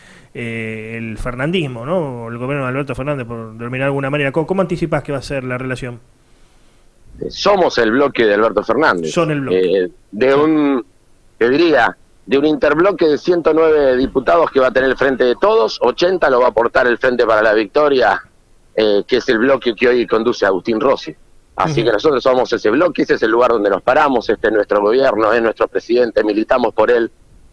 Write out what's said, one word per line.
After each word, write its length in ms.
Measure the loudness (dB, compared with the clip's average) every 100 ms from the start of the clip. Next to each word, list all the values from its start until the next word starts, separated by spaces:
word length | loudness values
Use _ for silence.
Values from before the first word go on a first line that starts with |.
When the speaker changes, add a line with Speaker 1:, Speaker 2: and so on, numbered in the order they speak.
| -20 -20 -18
Speaker 1:
eh, 640 | -12 -10 -8 -8 -10 -12 -12
el 180 | -10 -8
fernandismo, 720 | -8 -6 -4 -2 -4 -8 -6
¿no? 380 | -4 -4 -8
O 40 | -10
el 80 | -8
gobierno 280 | -6 -4
de 40 | -4
Alberto 240 | -4 -6
Fernández, 320 | -6 -6 -6 -8
por 260 | -12 -12
denominar 320 | -12 -10 -4 -2
de 0 |
alguna 240 | -2 -2
manera. 200 | -2 -2
¿Cómo, 160 | -2 -2
cómo 140 | -2
anticipás 400 | -2 -2 -2 -4
que 100 | -4
va 60 | -10
a 40 |
ser 200 | -8 -8
la 140 | -6 -8
relación? 420 | -6 -8 -10 -14 _ _ _ _ -20 _ _ _ _ _ -20 -14 -12
Speaker 2:
Somos 500 | -4 0 2 2 2
el 140 | 0
bloque 320 | 2 0 0 2
de 80 |
Alberto 280 | 2 2 0
Fernández. 500 | -2 0 2 0 -2
Speaker 1:
Son 180 | -2 -2
el 100 | -4
bloque. 440 | -2 0 2 0
Speaker 2:
Eh, 40 | -2 -8 _
de 220 | -2 2
Speaker 1:
Sí. 60 | 2
Speaker 2:
un, 460 | 2 2 0 -2 -6 _ _ _ _ -2
te 100 | 0
diría, 480 | 4 4 4 2 -2 _ _ -2
de 120 | 0
un 80 | 2
interbloque 600 | 2 0 2 2 2 0
de 120 | 2
ciento 340 | 0 0 2
nueve 420 | 2 2 4 2 2
diputados 540 | 0 -2 2 2 2
que 80 | 2
va 100 | 2
a 20 |
tener 180 | 2 0
el 60 | 2
Frente 280 | 0 2
de 120 | 0 2
Todos, 420 | 2 2 0 0
ochenta 460 | -2 2 0 2 2
lo 100 | 2
va 60 | 2
a 20 |
aportar 360 | 2 0 0 0
el 120 | 0
Frente 260 | 0 2
para 180 | 2 4
la 100 | 4
Victoria, 680 | 2 0 0 2 2 2 0 -6 _ _ _ _
eh, 300 | 0 2 0 0
que 120 | -2
es 100 | 0
el 100 | 0
bloque 360 | 2 0 -2
que 120 | 0 2
hoy 180 | 2 0
conduce 380 | 0 0 0
Agustín 360 | 0 0 -2 -2
Rossi. 340 | 0 -2 -6 -18 -20 -20 _ -4
Así 240 | -2 0
Speaker 1:
Ujú. 40 | 0
Speaker 2:
que 40 |
nosotros 300 | 0 0 0
somos 300 | 2 0 0
ese 160 | 0 0
bloque, 320 | 2 0 0
ese 120 | -2
es 80 | 0
el 80 | 0
lugar 220 | 2 2
donde 180 | 2 0
nos 100 | 0
paramos, 460 | 2 2 2 0 -2
este 200 | -2 0
es 40 |
nuestro 280 | 0 0 0
gobierno, 520 | 2 2 2 2 0
es 80 | 2
nuestro 280 | 0 -2 -2
presidente, 560 | -4 -2 0 2 0
militamos 500 | 0 -2 0 0 0
por 160 | 0 2
él, 220 | 2 0 _ _ -20 -20